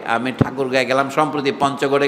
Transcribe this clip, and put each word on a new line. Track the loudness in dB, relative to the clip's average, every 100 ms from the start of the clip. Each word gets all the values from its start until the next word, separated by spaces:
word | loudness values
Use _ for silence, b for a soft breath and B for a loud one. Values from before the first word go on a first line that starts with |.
| -2 -2
আমি | -2 0
ঠাকুরগাঁয়ে | 0 0 0 0 2
গেলাম, | 2 0 0
সম্প্রতি | 0 0 -2 0
পঞ্চগড়ে | -2 0 0 2